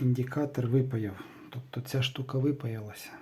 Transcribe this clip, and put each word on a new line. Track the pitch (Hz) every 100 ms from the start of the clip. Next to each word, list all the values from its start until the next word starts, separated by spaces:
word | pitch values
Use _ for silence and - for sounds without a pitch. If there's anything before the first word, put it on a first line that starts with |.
індикатор, | 127 123 123 147 147 - 120
випаяв. | 131 131 117 104 95 - - -
Тобто | 127 - -
ця | 123 135
штука | 123 - 127 135
випаялася, | 139 143 117 113 104 - - -